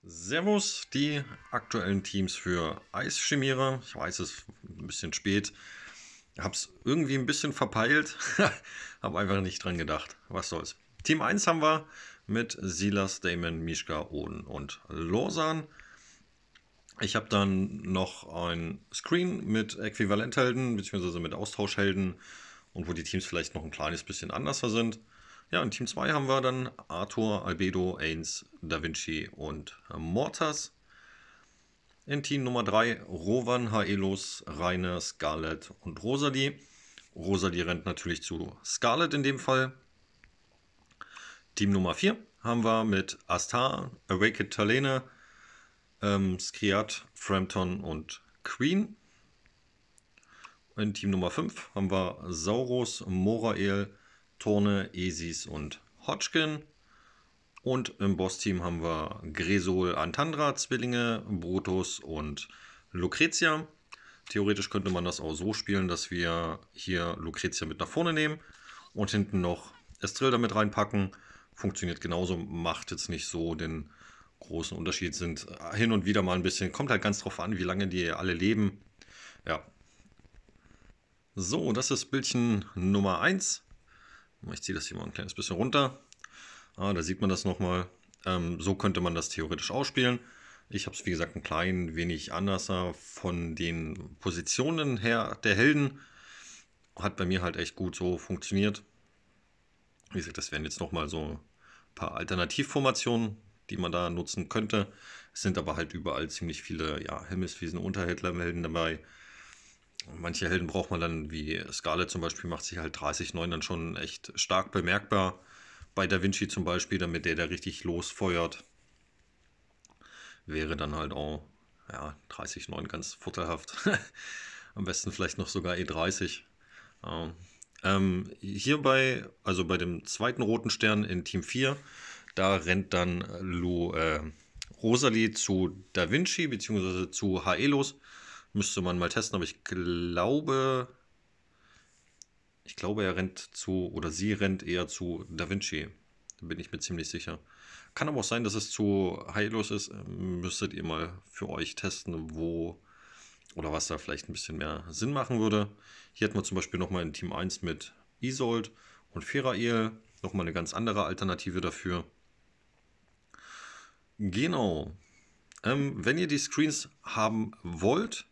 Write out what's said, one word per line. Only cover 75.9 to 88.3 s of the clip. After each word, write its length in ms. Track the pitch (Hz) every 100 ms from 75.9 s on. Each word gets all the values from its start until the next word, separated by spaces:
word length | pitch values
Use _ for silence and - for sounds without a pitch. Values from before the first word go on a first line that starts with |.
und 140 | 107 90
wieder 160 | 104
mal 140 | 92 90
ein 80 |
bisschen, 280 | 90 - 92
kommt 200 | - 143
halt 100 | 107
ganz 180 | 104 101
drauf 220 | 95 -
an, 160 | 87 95
wie 60 |
lange 260 | 90 92 98
die 200 | 90 85
alle 240 | 78 92
leben. 460 | 85 95 107 101 - - _ - - - - -
Ja. 160 | 80 - _ _ _ - - - - - _ - - - - _ _ _ -
So, 380 | 90 156 170
das 180 | 123 131
ist 140 | 131 -
Bildchen 580 | 139 - 127 120 104 - -
Nummer 440 | 92 101 98 87
eins. 440 | 131 190 - - _ - _ - - - _ _ 87
Ich 80 | 87
ziehe 120 | -
das 140 | 87 -
hier 80 | 87
mal 80 |
ein 80 | 82
kleines 220 | - 95
bisschen 240 | - - 85
runter. 420 | 123 147 135 135 _ - - - - - - -
Ah, 160 | 98
da 100 | 92
sieht 160 | 82 95
man 100 | 101
das 140 | 92
nochmal. 460 | 98 87 90 90 90 - _ -
Ähm, 360 | 92